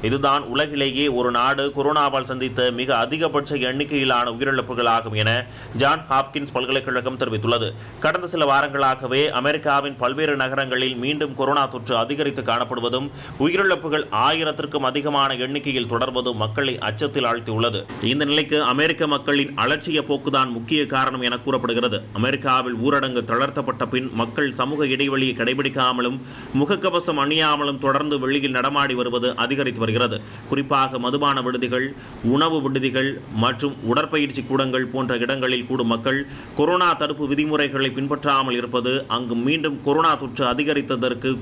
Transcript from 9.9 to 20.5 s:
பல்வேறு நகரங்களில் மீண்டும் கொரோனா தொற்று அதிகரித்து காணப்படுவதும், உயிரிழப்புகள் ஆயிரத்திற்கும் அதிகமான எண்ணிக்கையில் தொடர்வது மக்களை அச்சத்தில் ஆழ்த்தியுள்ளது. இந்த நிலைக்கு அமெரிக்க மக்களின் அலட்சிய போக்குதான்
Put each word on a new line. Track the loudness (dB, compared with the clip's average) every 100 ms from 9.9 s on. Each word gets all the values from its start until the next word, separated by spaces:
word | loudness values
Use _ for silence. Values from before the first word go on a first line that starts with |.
| -2
பல்வேறு | -2 0 0 2
நகரங்களில் | 0 0 0 0 0 -2
மீண்டும் | -2 -2 -2 0
கொரோனா | 2 2 2 -2
தொற்று | -2 0
அதிகரித்து | 0 0 -2 -2 0
காணப்படுவதும், | 0 0 -2 0 -2 -4 -10 -16 0 0
உயிரிழப்புகள் | 4 2 2 0 -2 0 2 2
ஆயிரத்திற்கும் | 2 -2 -4 -4 0 0
அதிகமான | 0 0 2 2 0 -2
எண்ணிக்கையில் | -2 -2 -2 0
தொடர்வது | 0 0 0 -2 -2
மக்களை | -2 0 -2 -2 -4
அச்சத்தில் | -2 -2 0 0
ஆழ்த்தியுள்ளது. | 0 -2 0 0 0 -8 -4 -2
இந்த | 0 2
நிலைக்கு | 0 2 2 2
அமெரிக்க | 2 2 2 0 0
மக்களின் | 2 0 0 0 0
அலட்சிய | 0 -2 -2 0
போக்குதான் | -2 0 0 0